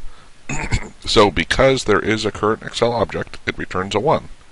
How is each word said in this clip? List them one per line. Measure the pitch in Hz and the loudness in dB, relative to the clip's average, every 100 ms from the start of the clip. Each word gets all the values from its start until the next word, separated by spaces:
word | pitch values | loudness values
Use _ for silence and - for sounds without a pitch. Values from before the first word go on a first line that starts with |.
| - - - - - | -8 -8 -18 -16 -6
<clears throat> | - - - - - | -6 0 -2 -2 -10
So | - 113 104 | 0 4 4
because | 90 82 - 135 131 | 4 0 4 4 4
there | - 98 | 2 2
is | - 110 | 2 0
a | 107 | -2
current | - 107 110 | -2 -2 -2
Excel | - - 120 | -4 0 0
object, | 120 98 85 - - | 2 -2 -4 -8 -10
it | - - | -8 -6
returns | - 92 98 104 | -4 -4 -2 0
a | |
one. | 139 147 - - - | 2 0 -2 -16 -10